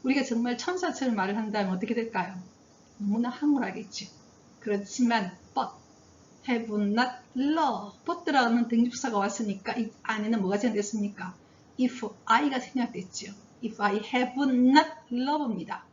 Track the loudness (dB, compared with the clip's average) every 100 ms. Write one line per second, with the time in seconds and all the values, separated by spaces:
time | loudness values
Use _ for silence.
0 | 2 0 2 0 0 -2 -2 -2 -2 0
1 | 0 0 0 -2 -2 -2 0 -2 -2 -2
2 | -2 -4 -4 -8 -14 -20 -20 -20 _ -6
3 | 0 0 0 0 2 2 0 -6 -10 -12
4 | -14 -18 -20 -20 -20 -12 -2 -2 -4 0
5 | 2 2 0 -8 -8 -6 -6 -10 -20 -20
6 | -20 -20 -20 -14 -2 -2 0 -2 2 2
7 | 0 -4 -10 -2 2 2 2 0 -8 -10
8 | -6 -4 2 4 4 4 4 2 2 0
9 | -2 0 0 -2 -4 -4 -6 -4 -4 -6
10 | -4 -2 0 0 2 2 2 0 -2 -4
11 | -4 -6 -12 -12 -20 -20 -16 -2 -2 0
12 | -10 -10 0 2 2 -2 -4 -4 -2 -4
13 | -10 -12 -12 -16 -20 -10 -10 -2 0 0
14 | 0 0 0 0 2 6 8 8 6 -4
15 | -6 -2 0 0 -2 -4 -6 -10 -12